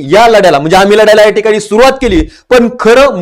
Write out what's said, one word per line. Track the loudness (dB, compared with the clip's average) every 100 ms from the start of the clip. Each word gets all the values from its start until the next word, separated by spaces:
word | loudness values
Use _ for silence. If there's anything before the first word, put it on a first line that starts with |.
| -2
या | 0 2
लढ्याला, | 2 2 0
म्हणजे | 0 0
आम्ही | 2 2
लढ्याला | 2 2
या | 2
ठिकाणी | 0 -2 -4
सुरुवात | -4 0 0 0
केली, | -4 -4 -4 -10 _
पण | 0 0 -2
खरं | 0 0 0 -2